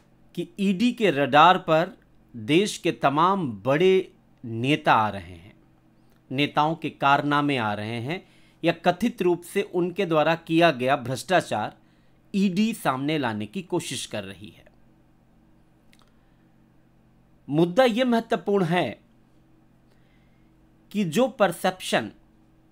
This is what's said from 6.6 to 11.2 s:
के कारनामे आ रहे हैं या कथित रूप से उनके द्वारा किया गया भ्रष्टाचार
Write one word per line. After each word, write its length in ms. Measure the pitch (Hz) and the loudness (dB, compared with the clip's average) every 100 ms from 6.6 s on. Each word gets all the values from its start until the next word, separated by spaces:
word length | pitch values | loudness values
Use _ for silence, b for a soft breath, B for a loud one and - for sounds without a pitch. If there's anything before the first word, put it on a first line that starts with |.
| 151 | 0
के 160 | 165 151 | -2 -8
कारनामे 680 | - 139 143 147 147 147 135 | -2 2 2 2 0 0 0
आ 140 | 107 | -2
रहे 260 | 104 107 117 | -4 -6 -8
हैं 220 | 123 185 - b b b | -8 -10 -12 b b b
या 100 | 165 - | -2 0
कथित 380 | 180 175 240 - | -2 0 -2 0
रूप 200 | 180 170 | 0 -2
से 180 | - 196 | -4 -6
उनके 420 | 202 180 175 170 185 | -4 -2 -4 -2 -2
द्वारा 280 | 160 151 165 | 0 0 -2
किया 340 | - 160 170 | 0 2 4
गया 240 | 127 127 139 | 2 0 -2
भ्रष्टाचार 800 | 117 131 | -2 -8